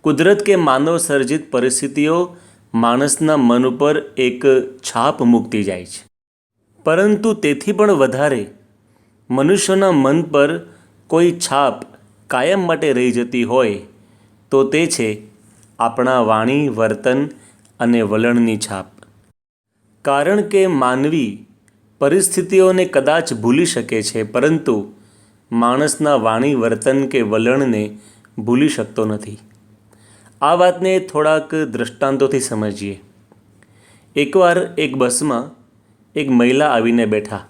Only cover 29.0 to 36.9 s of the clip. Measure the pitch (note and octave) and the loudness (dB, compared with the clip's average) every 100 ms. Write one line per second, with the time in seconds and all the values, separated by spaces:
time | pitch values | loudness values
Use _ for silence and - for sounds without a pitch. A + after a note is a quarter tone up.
29 | A2 G#2 G#2 - - _ _ _ _ _ | -4 -4 -10 -18 -20 _ _ _ _ _
30 | _ _ - _ C#3+ F3 F3+ F3+ F#3 F#3 | _ _ -20 _ 0 4 4 2 0 0
31 | F#3 D3+ D3+ D#3 D#3 D#3 C#3+ A2+ A#2 - | -2 -2 0 0 -2 -4 -4 -6 -8 -4
32 | C#3 C3+ C3+ C3+ B2 A2 G#2+ G2+ G2+ G2 | -2 0 0 0 -4 -4 -6 -6 -10 -12
33 | _ _ _ _ _ _ _ _ _ _ | _ _ _ _ _ _ _ _ _ _
34 | _ C#3+ C#3+ F#3+ F3+ F3 F3+ - D3+ C3 | _ -4 0 2 4 2 -2 -4 -4 0
35 | B2 A#2+ D3+ A#2+ D3 - _ _ _ _ | -2 0 -2 -4 -6 -18 _ _ _ _
36 | _ D3 C#3 B2 A#2+ C3 D3+ A#2+ A#2 | _ -6 0 4 4 4 2 2 2